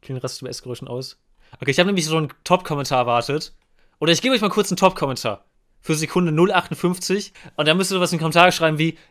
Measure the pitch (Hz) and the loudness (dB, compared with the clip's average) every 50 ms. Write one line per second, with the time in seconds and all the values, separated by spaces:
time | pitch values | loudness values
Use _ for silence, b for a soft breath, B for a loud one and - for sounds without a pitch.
0 | _ - 139 127 - 131 - - - 127 - - - 127 123 - - 135 123 123 | _ -10 -12 -8 -8 -8 -10 -8 -12 -12 -12 -12 -12 -12 -12 -12 -10 -10 -10 -10
1 | 131 - - _ _ _ _ b b b b b - 131 135 - 180 190 202 190 | -10 -12 -16 _ _ _ _ b b b b b -4 -2 2 2 2 2 2 0
2 | 156 156 156 160 156 139 - _ _ - 180 185 185 - 156 143 139 - 147 127 | 0 0 0 -2 -2 -2 -8 _ _ 0 0 0 2 -2 -6 -4 -4 0 0 0
3 | 123 120 120 120 117 - 139 156 - - - _ _ _ _ _ _ _ _ _ | 2 2 2 0 0 0 -4 -4 -6 -8 -18 _ _ _ _ _ _ _ _ _
4 | - 156 170 - - 254 262 233 208 202 - 214 202 - 185 - - 190 - - | 0 2 2 2 2 2 2 2 2 0 0 0 0 0 0 2 2 2 2 2
5 | - 135 131 - - 120 104 - _ _ _ _ _ _ _ _ _ - 160 151 | -4 -4 -4 -4 -4 -6 -6 -6 _ _ _ _ _ _ _ _ _ -4 -2 -2
6 | 160 147 - 180 180 170 156 151 170 196 202 180 - - 160 - - 175 180 180 | -2 0 0 2 2 2 4 4 4 4 4 0 -2 -2 -8 -4 -2 -2 -2 -2
7 | - - 185 165 - - B B B B B - 151 151 160 185 190 185 196 185 | -4 -4 -4 -4 -4 -8 B B B B B -2 0 2 2 2 0 0 0 0
8 | 180 165 175 165 160 165 156 170 175 180 160 - 165 160 156 147 160 165 156 b | 0 0 -2 -2 -2 0 4 6 6 6 4 2 0 0 2 2 0 -2 -2 b
9 | b b | b b